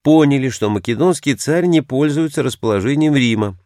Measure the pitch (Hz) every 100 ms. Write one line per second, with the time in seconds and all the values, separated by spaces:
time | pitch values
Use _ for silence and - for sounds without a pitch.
0 | 147 156 147 139 131 - 107 104 95 117
1 | 175 165 - 127 - 165 180 165 - 131
2 | 151 147 160 147 131 - 113 104 101 143
3 | 156 143 123 110 104 92